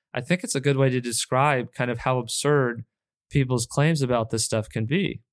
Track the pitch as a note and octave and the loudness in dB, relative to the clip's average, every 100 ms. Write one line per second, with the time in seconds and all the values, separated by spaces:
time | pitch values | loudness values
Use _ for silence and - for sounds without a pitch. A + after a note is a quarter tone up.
0 | _ B2+ B2 F3+ - C#3 C#3 C3+ C3+ B2+ | _ -8 -2 -2 -2 -2 0 2 2 2
1 | A#2+ A2+ - B2+ D3 C3 A#2 - B2 A#2+ | -2 -4 0 2 2 2 -2 -4 -4 -2
2 | C3 B2+ A#2+ - C#3+ D3 B2 A#2 - _ | -2 -2 -2 -2 2 2 2 -2 -10 _
3 | _ _ _ C#3+ B2+ B2 A#2 - D3+ D#3 | _ _ _ 0 2 0 0 0 2 2
4 | B2 A#2+ A2+ A2 - A2+ G#2 A#2 A2 F3 | 2 0 0 -2 -2 -2 -2 -4 -2 -2
5 | F3+ - _ | -2 -6 _